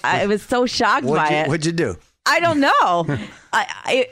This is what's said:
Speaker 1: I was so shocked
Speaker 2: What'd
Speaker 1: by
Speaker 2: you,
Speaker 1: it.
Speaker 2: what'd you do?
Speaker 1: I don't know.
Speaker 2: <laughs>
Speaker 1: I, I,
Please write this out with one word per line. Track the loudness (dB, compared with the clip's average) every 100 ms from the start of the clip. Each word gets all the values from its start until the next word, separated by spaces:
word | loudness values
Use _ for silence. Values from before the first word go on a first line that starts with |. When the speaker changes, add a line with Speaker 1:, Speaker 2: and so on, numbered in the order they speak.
Speaker 1:
I | -2 0 0
was | -2
so | -2 -2 0
shocked | 0 0 0 0
Speaker 2:
What'd | 0 0
Speaker 1:
by | 0
Speaker 2:
you, |
Speaker 1:
it. | 0
Speaker 2:
what'd | -2 -2
you |
do? | -2 -4 -4 _ _ -2
Speaker 1:
I | 2
don't | 2 2
know. | 4 4 4 2 0
Speaker 2:
<laughs> | -4 -6 -16 -4
Speaker 1:
I, | -2 -2 -8
I, | -2 0 0